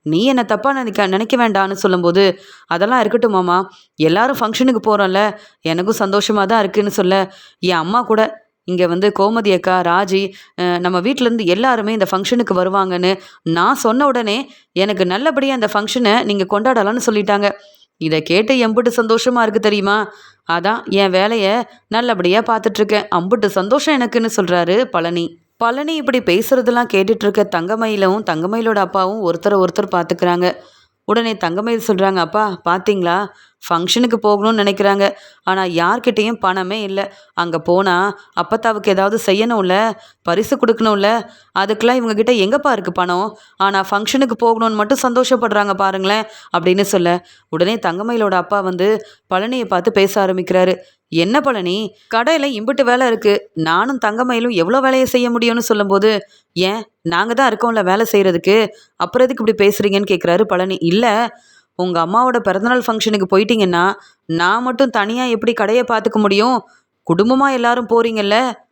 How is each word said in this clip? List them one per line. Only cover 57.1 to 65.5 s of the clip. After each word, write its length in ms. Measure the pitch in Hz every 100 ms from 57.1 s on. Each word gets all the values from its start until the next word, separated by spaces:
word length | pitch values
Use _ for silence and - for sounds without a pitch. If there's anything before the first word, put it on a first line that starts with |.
| 170 220
தான் 160 | 233 269
இருக்கோம்ல 320 | 220 240 226
வேலை 220 | 185 196 220
செய்யறதுக்கு, 440 | 202 190 170 180 214 214 - _
அப்புறம் 300 | _ 175 254
எதுக்கு 180 | 254 240
இப்படி 140 | 214 196
பேசுறீங்கன்னு?" 540 | 202 202 202 196 202
கேட்குறாரு 320 | 185 170 180
பழனி. 340 | 214 180 185 190
"இல்ல, 240 | 170 190 240 214 233 - _ _ _ -
உங்க 180 | 185 170
அம்மாவோட 380 | 165 220 254 240
பிறந்தநாள் 440 | 226 185 233 254
ஃபங்க்ஷனுக்கு 420 | 240 220 220 208 185
போயிட்டீங்கன்னா 560 | 190 208 226 185 175 185 202 - _ -
நான் 340 | 165 175 220
மட்டும் 260 | 254 247 269
தனியா 340 | 214 202 240
எப்படி 280 | 254 220 226